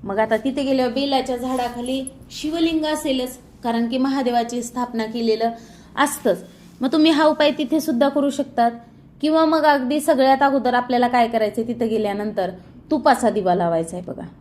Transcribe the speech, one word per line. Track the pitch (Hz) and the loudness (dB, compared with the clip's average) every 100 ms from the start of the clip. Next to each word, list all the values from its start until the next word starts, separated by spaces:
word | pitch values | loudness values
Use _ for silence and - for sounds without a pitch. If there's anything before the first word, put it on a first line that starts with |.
मग | 196 196 | -4 -2
आता | 220 220 | 0 0
तिथे | 269 269 | -2 -4
गेल्यावर | 269 262 254 | 0 0 0
बेलाच्या | 247 277 269 254 247 | -2 -2 -2 -2 -6
झाडाखाली | 254 254 247 240 247 262 262 - - | -4 -4 -4 -6 -6 -6 -6 -14 -18
शिवलिंग | - 302 339 330 320 | -8 -6 0 0 0
असेलच, | 311 302 311 262 254 - - - | -2 -2 -2 -2 -4 -10 -20 -8
कारण | 240 233 233 | -2 0 0
की | 254 | 0
महादेवाची | 269 269 247 240 233 247 | 0 0 0 0 0 -4
स्थापना | 233 254 240 226 | -6 -6 -6 -4
केलेलं | 220 233 233 220 226 233 - - - - | -6 -2 0 0 0 -4 -16 -20 -14 -2
असतंच. | 285 - 233 180 - - - - | -2 0 -2 -2 -4 -20 -20 -6
मग | 262 | -2
तुम्ही | 311 311 | 4 4
हा | 302 | 4
उपाय | 311 311 302 302 | 2 4 2 2
तिथे | 277 311 | -2 -2
सुद्धा | 311 240 277 | 0 2 2
करू | 277 285 | 2 0
शकतात | 277 277 - 233 233 - - - - | -2 -4 0 0 -2 -18 -20 -20 -6
किंवा | 302 320 | 0 2
मग | 320 320 | 4 4
अगदी | 302 285 247 302 | 4 2 2 0
सगळ्यात | - 277 262 269 | 2 4 4 4
अगोदर | 277 277 247 | 4 2 2
आपल्याला | 247 247 247 240 | 0 0 0 2
काय | 247 226 | 2 2
करायचंय, | 233 214 214 | 2 -2 -2
तिथं | 226 233 233 | -6 -4 -2
गेल्यानंतर | 226 208 202 208 214 180 190 - - - | 0 -2 -4 -4 -4 -4 -6 -20 -20 -4
तुपाचा | 302 302 240 233 | 2 4 4 2
दिवा | 202 185 | 0 0
लावायचा | 180 170 165 165 180 | 2 2 0 -4 -10
आहे | 180 | -12
बघा. | 127 160 - | -12 -14 -16